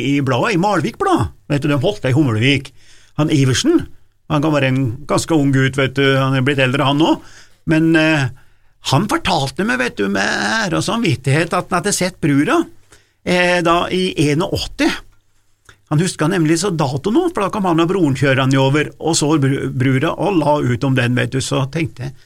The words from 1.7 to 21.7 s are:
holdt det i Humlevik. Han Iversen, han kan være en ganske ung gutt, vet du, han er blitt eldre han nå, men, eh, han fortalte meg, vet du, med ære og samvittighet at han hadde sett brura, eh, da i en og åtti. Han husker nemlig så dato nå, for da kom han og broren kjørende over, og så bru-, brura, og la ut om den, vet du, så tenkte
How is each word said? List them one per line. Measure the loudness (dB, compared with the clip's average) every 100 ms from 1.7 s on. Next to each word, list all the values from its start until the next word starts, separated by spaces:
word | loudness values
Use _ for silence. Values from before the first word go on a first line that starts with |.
| 0
holdt | 0 -2
det | 0
i | 2
Humlevik. | 2 2 2 0 -4 -20 -20 -20 -12 -2
Han | 0
Iversen, | 2 2 2 2 0 0 -14 -20 _ -4
han | -2
kan | 0
være | 2 0
en | 0 -2 -6 -4
ganske | -4 0
ung | 0 2
gutt, | 2 0 0
vet | -2 0
du, | 2 2
han | 0 0
er |
blitt | 0 0
eldre | 0 2 0
han | 2
nå, | 2 0 -6 -20 -20 _ 0
men, | 2 4 4
eh, | 2 2 -2 -6 -20 _ _ _
han | -2 0 0
fortalte | -2 0 -2 -2 -4 -4
meg, | -2
vet | -4 -2
du, | -4
med | -2
ære | -2 -2 -2 -2 -2 -2
og | -2
samvittighet | -2 -2 -2 0 0 0
at | -4 -2
han | -4
hadde | -2
sett | -2 -4 -2
brura, | 0 2 2 0 -2 -10 _ -20 _ _ -2
eh, | 0 2 2
da | 2 0 0
i | -2 -2 0 0
en | 0 -2
og | -4
åtti. | -6 -2 0 -2 -12 _ _ _ _ _ _ _ -2
Han | 0
husker | 0 0 -2
nemlig | 2 2 2
så | 0
dato | -2 -2 -2 0
nå, | 0 0
for | -2
da | -4
kom | -2 0
han | 2
og | 2
broren | 2 0 2
kjørende | 0 2 2 4
over, | 4 2 -2 -4
og | -2 0
så | 2 2
bru-, | 2 -2 -4
brura, | -2 0 2 0
og | -2 0 0
la | 2 0
ut | 0 -2 0
om | 0
den, | 2 0
vet | -2
du, | -4
så | -4 -4
tenkte | -4